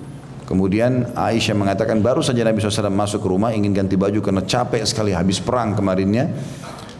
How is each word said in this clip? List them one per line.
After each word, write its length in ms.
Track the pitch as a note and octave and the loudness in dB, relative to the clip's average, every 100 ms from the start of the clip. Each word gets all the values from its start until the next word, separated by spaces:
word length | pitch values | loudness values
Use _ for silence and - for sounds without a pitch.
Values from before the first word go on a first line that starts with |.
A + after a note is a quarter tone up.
| - - - - - | -14 -16 -16 -16 -2
Kemudian 680 | F#2+ F#2+ G#2 A#2+ B2+ A#2+ - | 0 2 2 2 2 -2 -2
Aisyah 400 | F#2 A2+ - G#2 | 0 0 2 2
mengatakan, 440 | G2+ F#2+ A2 A2 | 0 0 2 2
baru 240 | G#2+ C#3 | 2 2
saja 200 | C#3+ A#2+ | 2 2
Nabi 160 | A2 A2 | 2 2
sallallahu 160 | G#2 G2+ | 0 0
alaihi 40 | |
wasallam 180 | G2+ G2 | 0 0
masuk 200 | G#2 G#2+ | 0 -2
ke 40 | G2+ | 0
rumah 240 | F#2 A2 | 2 2
ingin 200 | A2+ G2+ G2+ | 2 0 2
ganti 200 | G2 F#2+ | 2 2
baju 200 | G2 G#2 | 2 0
karena 200 | G#2 G2 | 0 -2
capek 440 | F#2+ B2 A#2+ A#2+ G#2 | 0 0 0 0 -2
sekali 240 | - G#2+ | -2 0
habis 280 | F2+ F#2 F#2+ | 0 0 0
perang 320 | F#2 B2 A2+ G#2 | 0 0 0 0
kemarinnya. 560 | G2 F#2 G2 G#2+ C3+ - - - - - - - | 0 2 2 0 0 -4 -8 -12 -14 -14 -16 -16